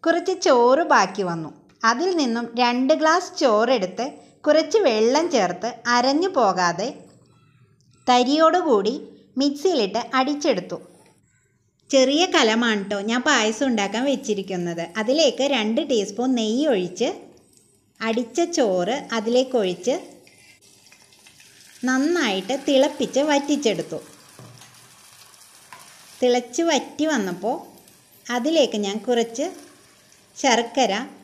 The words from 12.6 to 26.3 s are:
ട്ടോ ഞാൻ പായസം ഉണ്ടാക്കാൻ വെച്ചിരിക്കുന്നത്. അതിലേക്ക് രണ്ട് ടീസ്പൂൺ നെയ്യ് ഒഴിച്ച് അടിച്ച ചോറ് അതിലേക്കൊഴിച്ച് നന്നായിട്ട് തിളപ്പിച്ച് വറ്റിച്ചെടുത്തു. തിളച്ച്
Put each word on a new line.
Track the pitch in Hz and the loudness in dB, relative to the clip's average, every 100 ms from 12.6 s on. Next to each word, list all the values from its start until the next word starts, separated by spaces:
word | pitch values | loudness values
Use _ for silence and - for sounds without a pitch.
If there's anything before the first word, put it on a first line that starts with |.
| 240 208 196 | 0 -2 -2
ട്ടോ | 208 | -6
ഞാൻ | 202 240 | -4 -2
പായസം | 277 269 214 220 269 | 2 2 0 0 -2
ഉണ്ടാക്കാൻ | 226 196 214 277 | 0 -2 -2 -2
വെച്ചിരിക്കുന്നത്. | 269 247 196 190 185 175 170 170 214 | -4 -4 -6 -6 -6 -6 -6 -8 -6
അതിലേക്ക് | 214 269 220 - | -2 2 2 2
രണ്ട് | 269 269 214 233 302 | -2 0 0 -2 0
ടീസ്പൂൺ | 240 196 202 254 247 | -2 -2 -4 -2 -2
നെയ്യ് | 214 233 302 | -2 0 0
ഒഴിച്ച് | 214 180 - 262 403 - _ _ _ _ _ _ _ | 0 -2 -4 -4 -6 -16 _ _ _ _ _ _ _
അടിച്ച | 220 233 233 - | -4 -4 -4 -2
ചോറ് | 339 330 233 185 175 269 285 | -2 0 0 0 -2 -4 -6
അതിലേക്കൊഴിച്ച് | 226 214 240 262 247 190 180 - 320 - - - _ - _ _ _ _ _ _ _ - _ - - - - | -6 0 0 0 0 -2 -2 -4 -4 -6 -20 -20 _ -20 _ _ _ _ _ _ _ -20 _ -20 -20 -20 -8
നന്നായിട്ട് | 247 262 294 349 254 190 190 269 285 | -2 0 0 0 0 -2 -4 -4 2
തിളപ്പിച്ച് | 269 285 285 240 254 | 4 2 0 -2 0
വറ്റിച്ചെടുത്തു. | 302 285 285 294 240 175 160 160 - - - - - - - - - - - - - - - - - - - - - - | 2 0 0 0 0 -2 -6 -10 -12 -20 -20 -20 -20 -20 -20 -20 -20 -20 -20 -20 -20 -20 -20 -20 -20 -20 -20 -20 -20 -2
തിളച്ച് | 247 | 0